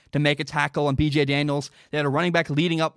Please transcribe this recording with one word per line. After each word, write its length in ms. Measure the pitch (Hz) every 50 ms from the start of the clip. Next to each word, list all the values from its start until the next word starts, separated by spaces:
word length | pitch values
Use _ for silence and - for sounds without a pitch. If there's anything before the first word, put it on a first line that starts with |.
| _ _
to 60 | - 143
make 220 | 147 143 143 -
a 40 | 156
tackle 420 | - - 151 147 147 - 156 147
on 80 | 143 135
B 160 | 127 151 151
J 160 | 135 147 143
Daniels. 440 | 139 139 143 147 147 143 147 143 - - - - _
They 80 | - 151
had 80 | 147
a 20 | 143
running 240 | 131 151 175 180
back 160 | 170 170 160 -
leading 320 | 143 143 170 175 165 160
up 160 | 160 151 -